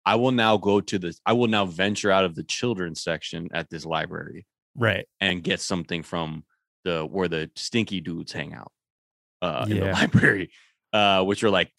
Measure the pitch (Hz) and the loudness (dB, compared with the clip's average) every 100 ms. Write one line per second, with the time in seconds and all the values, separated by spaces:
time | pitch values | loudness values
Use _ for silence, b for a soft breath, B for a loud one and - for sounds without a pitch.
0 | 95 110 131 123 110 107 98 101 98 101 | 2 2 4 4 4 4 4 2 2 -4
1 | 87 - 95 117 117 107 95 82 98 101 | -4 -4 0 2 4 2 0 0 0 0
2 | 104 95 92 80 80 - 123 98 85 80 | 2 4 4 -2 -8 -4 -2 -2 -4 -6
3 | 85 80 - 85 85 82 82 82 80 80 | -4 -4 -6 -10 -8 -6 -8 -10 -4 -4
4 | 82 85 76 - - _ _ - 113 95 | -4 -8 -12 -16 -20 _ _ -2 0 0
5 | - _ 98 90 87 92 - 92 80 85 | -4 _ -2 -2 -2 -4 -2 -4 -2 -8
6 | - 87 80 78 - _ _ _ 92 82 | -6 -6 -4 -8 -14 _ _ _ -4 -4
7 | 78 95 87 82 80 - - 120 107 95 | -4 -2 -2 -2 -4 -8 -2 -2 0 -4
8 | 82 82 - 82 76 58 - - _ _ | -6 -8 -8 -10 -10 -12 -18 -20 _ _
9 | _ _ _ _ 90 71 101 101 95 92 | _ _ _ _ -4 -2 -2 0 0 0
10 | - 117 139 101 85 b b _ _ 107 | 2 4 4 2 -2 b b _ _ 2
11 | 101 95 95 104 110 95 80 | 4 4 2 2 4 4 2